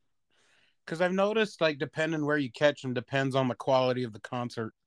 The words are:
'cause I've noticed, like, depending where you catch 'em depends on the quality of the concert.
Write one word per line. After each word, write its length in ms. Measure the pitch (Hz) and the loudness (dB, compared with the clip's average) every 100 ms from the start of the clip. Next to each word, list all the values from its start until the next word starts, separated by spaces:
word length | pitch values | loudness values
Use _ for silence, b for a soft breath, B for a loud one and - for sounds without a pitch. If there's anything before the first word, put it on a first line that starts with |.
| _ _ _ _ _ _ _ _ - | _ _ _ _ _ _ _ _ -10
'cause 140 | 170 | 0
I've 120 | 180 | 2
noticed, 480 | 190 202 220 214 - | 4 2 2 0 0
like, 180 | 160 139 | 0 0
depending 480 | 147 - 160 160 147 | -4 -2 -2 0 0
where 100 | 147 | 0
you 140 | 131 | -2
catch 320 | - 147 143 | 2 2 2
'em 80 | 131 | -4
depends 400 | 123 - 139 135 | -6 -2 0 0
on 140 | 135 127 | 0 0
the 60 | |
quality 500 | 117 - 131 127 127 | -2 0 2 2 0
of 80 | 123 | -4
the 80 | 107 | -8
concert. 540 | - 123 120 - 110 - | -10 -8 -6 -6 -8 -10